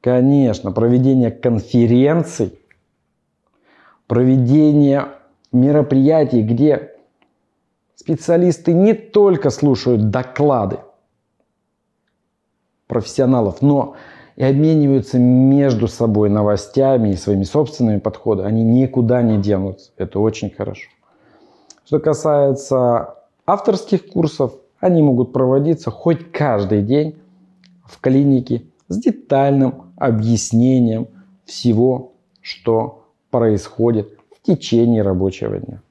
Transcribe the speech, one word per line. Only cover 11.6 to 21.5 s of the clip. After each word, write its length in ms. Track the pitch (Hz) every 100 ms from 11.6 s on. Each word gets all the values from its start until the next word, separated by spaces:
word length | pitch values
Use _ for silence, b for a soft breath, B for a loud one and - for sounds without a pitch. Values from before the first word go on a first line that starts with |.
| _ _ _ _ _ _ _ _ _ _ _ _ _
профессионалов, 760 | 117 104 - 127 127 104 90
но 360 | 143 143 - B B B B -
и 80 | 131
обмениваются 760 | 135 156 156 143 135 - 127
между 720 | 123 127 131 139 139 113 110
собой 400 | - 117 104 104
новостями 800 | 104 104 101 - - 135 131 110
и 80 | 92
своими 260 | 101 101
собственными 560 | 98 147 147 - 120 104
подходами. 480 | 107 - 113 98 95
Они 160 | 110
никуда 580 | 113 123 131 131 117 123
не 180 | 117 107
денутся. 520 | 98 98 98 92 _ _
Это 240 | 92 101
очень 300 | 110 110 98
хорошо. 380 | - 104 98 - _ b b b b b